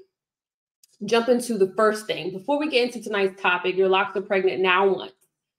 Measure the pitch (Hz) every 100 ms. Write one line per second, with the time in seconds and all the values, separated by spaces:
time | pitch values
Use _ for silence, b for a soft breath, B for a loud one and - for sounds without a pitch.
0 | - _ _ _ _ _ _ _ _ -
1 | 214 233 233 240 247 214 190 - 214 214
2 | - 151 180 185 - 285 302 254 247 240
3 | 208 208 190 190 190 180 185 180 190 190
4 | 196 202 190 196 190 170 185 180 196 185
5 | - - _ _ _